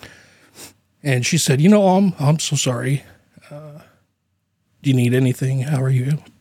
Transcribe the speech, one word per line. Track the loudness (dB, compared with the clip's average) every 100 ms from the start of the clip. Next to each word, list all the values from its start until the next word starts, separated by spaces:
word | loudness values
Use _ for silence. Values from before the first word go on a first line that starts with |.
| -20 -20 -20 _ _ -20 -20 _ _ _
And | -2 -2
she | 0 0
said, | 0 2
"You | 4
know, | 4 4 4
I'm, | 2 0
I'm | 0 0
so | -2 -4
sorry. | -2 -4 -4 -4 -6 -20 _ _ -20
Uh, | -20 -18 -20 -20 _ _ _ _ _ _ _ _ _
do | 0
you |
need | 2 2
anything? | 2 2 0 -2 -2
How | -2 -2
are | 0
you?" | 0 0 -4 -6 _